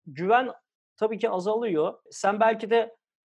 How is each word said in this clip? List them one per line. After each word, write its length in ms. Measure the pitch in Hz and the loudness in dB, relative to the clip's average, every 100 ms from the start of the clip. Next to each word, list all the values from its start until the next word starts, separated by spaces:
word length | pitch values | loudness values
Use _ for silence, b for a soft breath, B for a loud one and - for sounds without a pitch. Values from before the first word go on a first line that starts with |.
| - | -18
güven 420 | 135 185 240 254 - _ _ _ - | -6 2 2 2 -8 _ _ _ -4
tabii 220 | 220 208 | -4 -2
ki 120 | 226 | -2
azalıyor. 640 | 185 190 220 233 156 175 - _ | -2 -2 -2 0 0 -2 -4 _
Sen 300 | - 196 208 | -2 -2 2
belki 300 | 226 220 214 | 2 2 0
de, 260 | 233 226 - _ _ | 0 0 -8 _ _